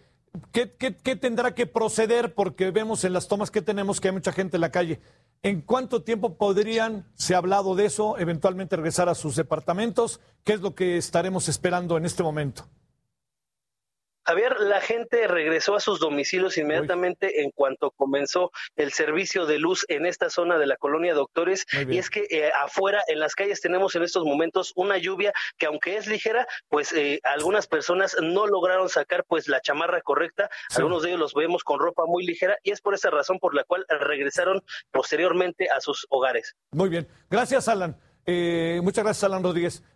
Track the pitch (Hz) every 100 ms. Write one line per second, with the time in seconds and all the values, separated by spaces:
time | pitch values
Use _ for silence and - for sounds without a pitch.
0 | _ _ _ 175 - - 240 _ 262 175
1 | - 262 254 226 247 - 240 226 226 -
2 | 220 233 240 - 196 139 185 185 220 220
3 | 190 180 - 202 202 190 170 202 196 202
4 | 190 190 170 170 190 175 165 180 170 160
5 | - _ _ _ 202 196 - 254 262 233
6 | - 226 208 160 202 190 214 226 226 220
7 | - _ - 180 180 196 196 185 208 208
8 | 214 214 170 165 190 180 190 180 160 151
9 | 175 170 156 117 - 156 - 175 233 196
10 | 233 - _ _ - 214 190 - 180 175
11 | - 175 175 185 - 151 180 180 175 165
12 | 170 - 170 151 143 - - _ _ _
13 | _ _ _ _ _ _ _ _ _ _
14 | _ _ - 170 233 247 202 202 - 233
15 | 233 233 214 175 156 160 175 202 208 190
16 | 156 143 139 185 185 180 151 156 156 180
17 | 180 180 190 151 143 - 135 131 143 -
18 | 139 139 143 185 180 - - - 143 -
19 | 151 156 190 196 165 151 165 180 - 151
20 | 170 170 175 - 170 170 143 127 143 151
21 | 175 151 139 - 175 190 - 139 139 170
22 | 185 214 208 160 151 143 143 - 190 202
23 | 190 156 151 - 196 190 175 180 190 175
24 | 170 185 160 143 165 190 180 - 190 196
25 | 175 190 202 202 - - 160 151 - 202
26 | 202 214 220 226 247 - - 147 143 165
27 | 143 143 127 143 156 208 196 160 143 180
28 | 190 - 160 180 208 196 175 185 185 160
29 | 143 180 - 165 143 135 - 147 170 175
30 | - 139 165 - 202 - - 127 147 175
31 | 165 175 151 143 165 170 - 143 160 170
32 | 165 175 180 170 185 208 - 202 208 196
33 | 202 151 139 185 180 143 131 175 185 156
34 | 143 147 139 - 180 190 - - - -
35 | - 151 175 170 185 170 185 135 139 139
36 | - 135 131 117 - - _ 143 190 170
37 | 156 - _ 202 240 254 - 214 175 -
38 | _ _ - 175 175 170 165 170 175 202
39 | 214 202 202 190 180 170 170 - _